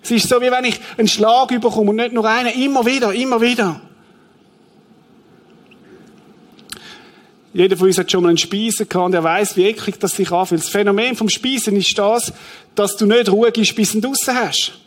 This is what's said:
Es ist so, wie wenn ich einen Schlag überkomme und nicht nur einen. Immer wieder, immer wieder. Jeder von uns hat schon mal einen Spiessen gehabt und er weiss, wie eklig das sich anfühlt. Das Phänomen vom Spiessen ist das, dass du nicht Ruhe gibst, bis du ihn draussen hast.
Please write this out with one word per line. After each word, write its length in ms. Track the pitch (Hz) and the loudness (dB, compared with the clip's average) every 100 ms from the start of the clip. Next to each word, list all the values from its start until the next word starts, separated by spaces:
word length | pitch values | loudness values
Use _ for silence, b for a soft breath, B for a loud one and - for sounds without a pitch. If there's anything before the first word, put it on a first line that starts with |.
Es 80 | - | 0
ist 180 | 233 - | -2 2
so, 140 | 247 | 2
wie 80 | 247 | 2
wenn 160 | 247 254 | 0 -2
ich 140 | - B B | -4 B B
einen 100 | 220 | 0
Schlag 440 | - 214 240 262 | 2 4 4 2
überkomme 400 | 247 226 214 208 | 0 0 0 0
und 60 | 214 | 0
nicht 160 | 240 | -2
nur 140 | 240 220 | 0 0
einen. 320 | 226 247 254 | 0 -2 -2
Immer 280 | 277 269 233 | 0 2 0
wieder, 260 | 269 226 | 0 -2
immer 260 | 196 262 240 | -2 0 2
wieder. 420 | 233 247 196 151 - - _ _ _ _ _ _ _ _ _ _ _ _ _ - _ - _ - - - - - - - - - - B B B B B B B _ | 0 0 -2 -4 -14 -20 _ _ _ _ _ _ _ _ _ _ _ _ _ -20 _ -20 _ -20 -20 -20 -20 -20 -20 -20 -20 -20 -20 B B B B B B B _
Jeder 240 | 180 190 185 | 0 0 4
von 80 | 185 | 2
uns 140 | 180 | 2
hat 100 | 180 | 0
schon 140 | 190 | 0
mal 60 | 175 | 2
einen 100 | 165 | 2
Spiessen 500 | - 202 226 208 214 | 0 -4 -4 -4 -4
gehabt 160 | 180 180 | -2 0
und 80 | |
er 100 | 175 | 0
weiss, 320 | 165 175 208 - | 0 0 -2 2
wie 100 | 190 | 0
eklig 340 | 220 - 190 | 0 -8 -4
das 160 | 190 - | -6 -4
sich 160 | 185 | -2
anfühlt. 300 | 175 185 165 | -2 0 -2
Das 80 | - | -2
Phänomen 460 | 202 208 202 240 240 | 0 2 2 0 -2
vom 140 | 220 | -2
Spiessen 460 | - 254 269 220 202 | -2 -4 -4 0 0
ist 200 | 185 - | 0 0
das, 340 | 202 233 233 B B B B | 0 0 -2 B B B B
dass 240 | - 202 - | -2 -2 0
du 80 | 208 | 2
nicht 260 | 226 208 | 4 4
Ruhe 200 | 202 233 | 4 2
gibst, 240 | 226 208 - | 2 -2 0
bis 160 | 202 | 0
du 80 | 214 | 0
ihn 20 | |
draussen 320 | 240 269 - | -2 -4 -2
hast. 380 | 254 214 - - - | -2 -2 -4 -6 -8